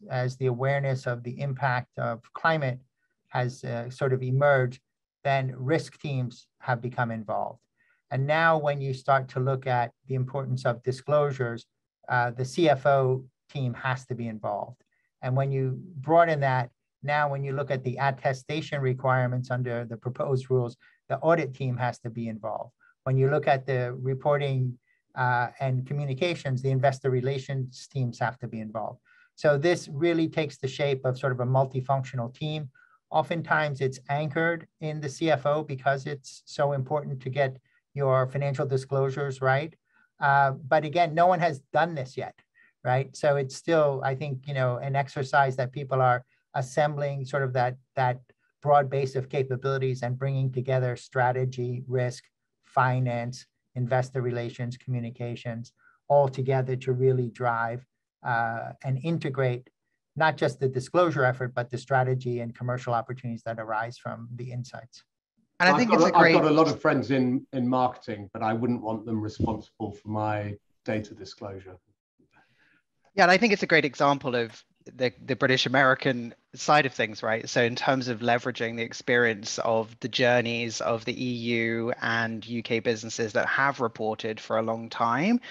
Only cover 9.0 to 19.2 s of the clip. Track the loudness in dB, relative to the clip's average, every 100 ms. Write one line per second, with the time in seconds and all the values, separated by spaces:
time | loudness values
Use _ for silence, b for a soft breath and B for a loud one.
9 | 2 2 2 -2 -2 -2 0 0 -2 _
10 | -6 -4 -4 -4 -4 -2 -2 -2 -4 -6
11 | 0 2 2 0 -4 -4 -12 _ _ _
12 | -2 0 0 -2 -6 2 4 6 6 6
13 | 4 2 -2 _ _ -4 -4 -2 -2 -4
14 | -4 -6 -6 -6 -6 -6 -8 -14 _ _
15 | _ _ -2 0 0 0 -2 -4 -10 -10
16 | 4 6 6 4 2 0 -2 _ _ _
17 | -2 0 0 -2 -4 -4 -4 -4 -4 -2
18 | -2 0 -2 -2 -4 -6 -4 -2 -2 0
19 | 2 2